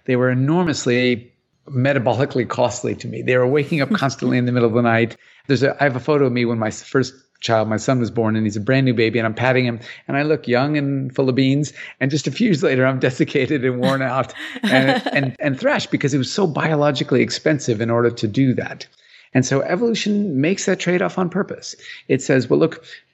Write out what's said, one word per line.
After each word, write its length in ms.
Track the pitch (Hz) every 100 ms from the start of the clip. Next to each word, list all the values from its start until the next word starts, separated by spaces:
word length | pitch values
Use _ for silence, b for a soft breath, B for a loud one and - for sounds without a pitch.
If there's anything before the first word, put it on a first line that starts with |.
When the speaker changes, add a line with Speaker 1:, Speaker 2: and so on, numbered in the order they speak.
| -
Speaker 1:
they 100 | 123
were 140 | 127
enormously 1040 | 127 139 175 175 127 127 123 127 120 - _ _ _ -
metabolically 800 | 131 135 139 117 117 139 131 107
costly 480 | - 123 - 120 104
to 120 | 120
me. 140 | 117
They 160 | 123 127
were 80 | 123
waking 360 | 147 135 160
up 100 | 135
constantly 460 | 208 131 - 127 127
in 80 | 123
the 80 |
middle 160 | 123 117
of 40 |
the 80 | 117
night. 360 | 117 113 117 - b b -
There's 160 | 127
a, 120 | 135 -
I 40 |
have 140 | 139 127
a 20 |
photo 260 | - 147 135
of 60 |
me 140 | 120 117
when 120 | 117
my 140 | 110
first 420 | - - 131 127 - _ _
child, 260 | - 110 110
my 100 | 107
son, 220 | 135 127
was 100 | 110
born, 280 | 117 110 110
and 80 | 110
he's 100 | 104
a 60 |
brand 240 | 101 131 131
new 80 |
baby, 260 | 117 110 117
and 60 | 113
I'm 80 |
patting 320 | 110 127 127 123
him, 160 | 113 B B -
and 80 | 139
I 80 |
look 240 | 151 151 123
young 300 | 120 143 151
and 360 | 139 139 131
full 140 | 139 131
of 80 | 127
beans. 380 | 131 139 143 B B -
And 100 | 135
just 180 | 143 151
a 40 |
few 160 | 135 233
years 160 | 147
later, 220 | 170 131 131
I'm 140 | 135
desiccated 680 | 135 - 160 147 127 147 127
and 160 | 123
worn 200 | 131 135
out 320 | 131 131 120 - -
Speaker 2:
<laughs> 160 | -
Speaker 1:
and, 420 | 214 254 135 247 -
and, 240 | 175 131 -
and 200 | 147 131
thrashed 320 | 269 247 -
because 220 | 143 139
it 40 | 139
was 140 | 123
so 160 | - 185
biologically 720 | 143 151 151 147 131 131 123
expensive 600 | 117 - 156 143 - 107
in 80 | 113
order 200 | 117 120
to 180 | 117 107
do 260 | 117 135
that. 340 | 113 - - - b b b b
And 120 | 131 127
so 160 | 139
evolution 800 | - 180 233 214 208 202 202 131
makes 240 | 156 196 -
that 140 | 185
trade-off 400 | 175 180 180 185
on 100 | 175
purpose. 460 | 190 - - - - B B -
It 140 | 135
says, 260 | - 131 113
"Well, 100 | 143
look, 240 | 160 - B B _